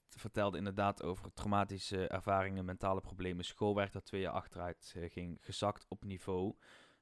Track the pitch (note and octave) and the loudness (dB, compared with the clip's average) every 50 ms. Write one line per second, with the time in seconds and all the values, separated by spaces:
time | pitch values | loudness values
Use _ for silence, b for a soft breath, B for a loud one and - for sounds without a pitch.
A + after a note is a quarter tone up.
0 | _ _ - - - G#2+ - A2 G#2 G2+ F2 D2+ G2+ G2+ F#2+ G2+ G2+ G2+ G2 - | _ _ -16 -12 -10 -4 2 2 4 4 2 2 -2 -2 2 4 4 4 4 2
1 | - E2+ F#2 G2 G2 G2 - - - G#2 G2+ G2+ G2 G2 G2 F#2+ - - G2+ F#2 | -2 -2 -2 -4 -6 -10 -8 -4 0 2 4 4 4 2 0 -4 -4 -2 0 0
2 | F#2 - - F#2+ - G#2 G2 F#2+ F#2+ F#2+ F#2+ F#2+ F#2 F2+ F2+ - - G2 F#2+ F#2+ | 0 0 0 0 2 4 4 4 4 2 0 -2 -2 -4 -4 0 2 2 2 2
3 | - - G2 F#2+ F#2 F2+ F2+ F2 F2 - - - G#2+ G#2 G2+ G2+ G2+ G2 - G2 | 0 -4 -6 -4 -2 -2 -2 -2 -4 -6 -2 2 2 4 6 4 4 2 0 -6
4 | - - - F#2+ F#2+ E2+ - F#2 - - - F#2 F2 F2 E2+ - - - - F2+ | -8 -4 -2 -2 -2 0 -2 -2 -6 -6 -8 -6 -6 -6 -6 -8 -12 -12 -8 -8
5 | E2+ E2+ - F#2 F2+ F2 D#2+ - - - G2+ - G#2 G2+ - - - _ G2 - | -8 -6 -6 -6 -6 -6 -8 -10 -10 -10 -4 0 0 0 0 -2 -8 _ -12 -10
6 | - G2+ F#2+ F2 - - F#2+ F#2 F#2 G#2+ - B B B B B B B B B | -8 -8 -8 -6 -2 0 0 2 2 0 -2 B B B B B B B B B